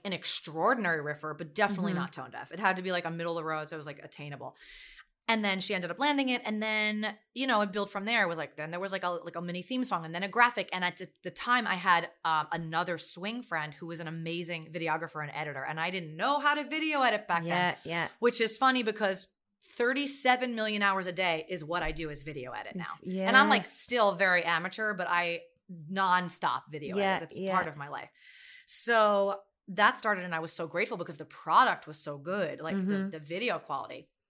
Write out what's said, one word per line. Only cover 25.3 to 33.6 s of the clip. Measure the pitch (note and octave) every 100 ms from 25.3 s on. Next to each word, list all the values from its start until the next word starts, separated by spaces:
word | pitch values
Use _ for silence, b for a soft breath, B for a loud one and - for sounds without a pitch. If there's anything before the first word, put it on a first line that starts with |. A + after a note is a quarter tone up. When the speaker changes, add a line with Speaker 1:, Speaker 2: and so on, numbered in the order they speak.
| E3+ - _ - F3 D3+
Speaker 1:
nonstop | F#3+ F#3+ F3+ F3 - D#3+ B2 -
video | D3+ D3 F#3+
Speaker 2:
Yeah, | G3 F3+
Speaker 1:
edit. | E3
That's | -
Speaker 2:
yeah. | F#3+ F#3
Speaker 1:
part | E3+
of | D3
my | C#3+
life. | C#3+ - B B B B B -
So | - - A#3 G#3+ G3+ G3 G3 - _ -
that | F#3 G#3 B3+
started, | A3+ G3
and | F3+ E3
I |
was | D#3+
so | - E3
grateful | E3+ G#3+ G#3+
because | E3+ D3
the | -
product | - - F#3 B3+ E3+ -
was | D3+
so | D#3 C#3+
good, | D3 G3+ E3 C3+
like, | D#3 G3
Speaker 2:
Mm-hmm. | F#3 G3 G3
Speaker 1:
the, |
the | D#3+
video | D3+ F3 A#3+
quality. | E3+